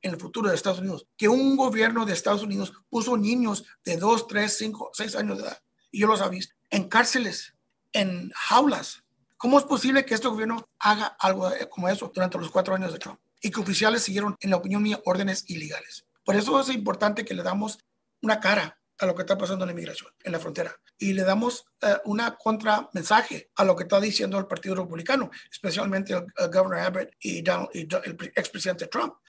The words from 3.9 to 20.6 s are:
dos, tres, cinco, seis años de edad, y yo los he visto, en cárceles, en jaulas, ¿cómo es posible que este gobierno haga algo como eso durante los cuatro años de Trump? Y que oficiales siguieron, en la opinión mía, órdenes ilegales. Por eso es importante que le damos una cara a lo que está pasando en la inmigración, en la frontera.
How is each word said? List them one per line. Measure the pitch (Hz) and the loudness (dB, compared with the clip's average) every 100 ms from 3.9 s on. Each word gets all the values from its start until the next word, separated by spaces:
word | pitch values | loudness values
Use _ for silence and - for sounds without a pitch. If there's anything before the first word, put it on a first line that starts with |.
| 165 | 0
dos, | 202 226 226 | 4 2 2
tres, | 202 208 - | 0 0 0
cinco, | 220 208 - | -4 -6 -10
seis | - 214 - | -8 -6 -4
años | 208 196 | -4 -4
de | |
edad, | 214 - _ _ _ | -6 -10 _ _ _
y | 202 | 2
yo | 208 | 4
los | 208 | 4
he | 190 | 0
visto, | 180 - _ _ | -4 -10 _ _
en | 208 185 | -2 2
cárceles, | 220 233 262 214 - - _ _ _ _ | 2 4 2 -2 -6 -12 _ _ _ _
en | 220 190 180 180 | -2 -2 -2 -8
jaulas, | - - 233 285 226 - - _ _ _ _ | -8 2 4 4 2 -6 -14 _ _ _ _
¿cómo | 240 277 | 4 6
es | 277 | 6
posible | 262 254 269 262 | 2 4 2 2
que | |
este | 220 247 | 0 0
gobierno | 214 220 226 - _ | -2 -4 -4 -10 _
haga | 208 208 214 - | 2 2 0 0
algo | 190 190 185 185 - | 0 2 0 -2 -6
como | - 180 | -2 -2
eso | 196 202 - | -2 -4 -2
durante | 185 180 | -2 -2
los | 165 | -2
cuatro | 190 185 190 | 0 0 -2
años | 185 | -2
de | 160 | -8
Trump? | - - _ _ | -12 -16 _ _
Y | 214 | -6
que | 220 | -4
oficiales | 190 190 214 233 | -2 2 4 4
siguieron, | 226 196 208 208 | 0 -2 -2 -4
en | 196 | 0
la | 180 | 2
opinión | 185 202 | 2 0
mía, | 208 208 | 0 0
órdenes | - 185 196 190 - | 0 0 0 -4 -6
ilegales. | 165 151 143 - - - _ | -10 -8 -12 -12 -20 -20 _
Por | - 196 | 0 2
eso | 220 277 | 4 2
es | 269 | 2
importante | 254 202 185 214 214 220 | 0 -2 0 0 0 -4
que | |
le | 190 | -6
damos | 175 196 214 - _ _ _ _ | -2 -2 -4 -8 _ _ _ _
una | 220 214 | 0 2
cara | 190 202 156 - _ - | 2 2 0 -8 _ -2
a | 190 | -2
lo | 175 | 0
que | |
está | 175 196 | 0 0
pasando | 185 190 | 0 -4
en | 180 | -4
la | |
inmigración, | 170 170 - - _ - | -6 -10 -12 -16 _ -6
en | |
la | 165 | -6
frontera. | 165 165 | -6 -6